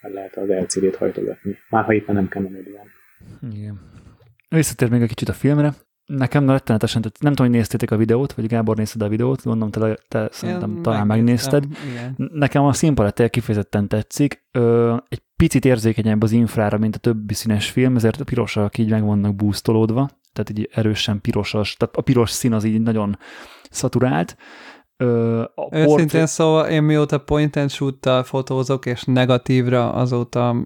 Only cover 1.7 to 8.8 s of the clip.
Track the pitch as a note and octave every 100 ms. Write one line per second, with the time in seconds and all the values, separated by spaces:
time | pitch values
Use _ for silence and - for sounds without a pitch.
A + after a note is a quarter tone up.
1.7 | A2 G#2 G#2+ - G2+ F#2+ G2+ F#2+ F#3+ -
2.7 | G#3 - _ _ _ - - B2 G#2 G#2
3.7 | G2+ - - - _ _ _ _ D#3+ D3
4.7 | - A#2+ A#2+ A#2 - - G2 C3 D3 D3
5.7 | C#3 _ _ _ C#3 C3 D3 C3+ C3+ -
6.7 | A2+ A#2 - A2 - D3 C#3 B2 A#2+ G#2
7.7 | A#2 A#2 G#2+ A2+ A#2 C#3 - A2 A#2 A2
8.7 | A2